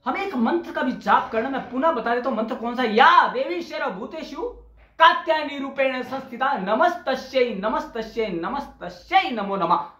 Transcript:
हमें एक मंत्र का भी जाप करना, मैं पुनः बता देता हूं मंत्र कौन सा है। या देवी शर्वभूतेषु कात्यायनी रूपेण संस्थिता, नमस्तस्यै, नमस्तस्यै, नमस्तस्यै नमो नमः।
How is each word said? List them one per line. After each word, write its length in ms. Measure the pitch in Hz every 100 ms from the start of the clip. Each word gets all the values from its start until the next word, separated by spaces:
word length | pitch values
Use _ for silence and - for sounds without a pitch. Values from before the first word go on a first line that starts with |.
| 233
हमें 160 | 320
एक 140 | 392 262
मंत्र 360 | 233 339 -
का 100 | -
भी 100 | 262
जाप 380 | 208 202 233 -
करना, 180 | 226 254
मैं 200 | 262 -
पुनः 200 | 247 320
बता 240 | 254 233 240
देता 140 | 262
हूं 80 | 220
मंत्र 180 | 220 254
कौन 200 | 233 240
सा 80 |
है। 100 | 240
या 340 | 208 302 349 -
देवी 340 | 233 294 349
शर्वभूतेषु 800 | - 302 269 185 254 320 285 285 480 - - - _ -
कात्यायनी 580 | 320 330 320 311 294 277
रूपेण 440 | 269 - 262 254
संस्थिता, 500 | 240 262 - 233 269
नमस्तस्यै, 960 | 254 185 226 349 349 - 254 - 262 247 196
नमस्तस्यै, 720 | 208 302 - 233 220 226 220
नमस्तस्यै 1000 | 170 180 269 - - 175 - - 370 339
नमो 260 | 233 196 196
नमः। 300 | 165 165 - -